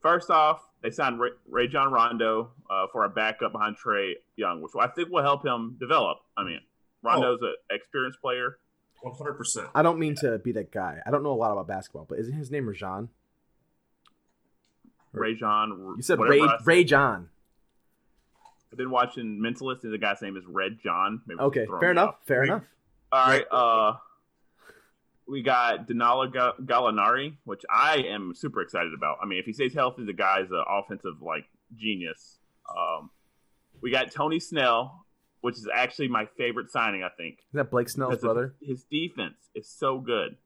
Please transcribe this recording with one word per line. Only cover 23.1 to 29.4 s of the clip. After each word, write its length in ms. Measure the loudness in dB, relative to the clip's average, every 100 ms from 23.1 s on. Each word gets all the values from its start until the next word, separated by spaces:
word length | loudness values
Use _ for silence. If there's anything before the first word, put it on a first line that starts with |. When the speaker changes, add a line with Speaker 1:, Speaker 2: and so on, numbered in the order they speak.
Speaker 1:
All 160 | 4 6
right, 180 | 4 2
uh, 460 | 2 4 6 4 0 -10 _ _ _ _ _ _ -20 _ _ _ _ -10
we 140 | -4
got 460 | 2 4 4 0 -2
Danilo 400 | 2 4 4 2
Ga-, 260 | 2 0 0
Gallinari, 720 | 0 2 4 4 4 2 0 -10
which 200 | -12 -12 0
I 280 | 2 4 2 0
am 260 | -4 -8
super 280 | -8 -6 -6
excited 320 | -4 -2 -4
about. 240 | -2 -4 -2
I 40 | -4
mean, 140 |
if 60 | -4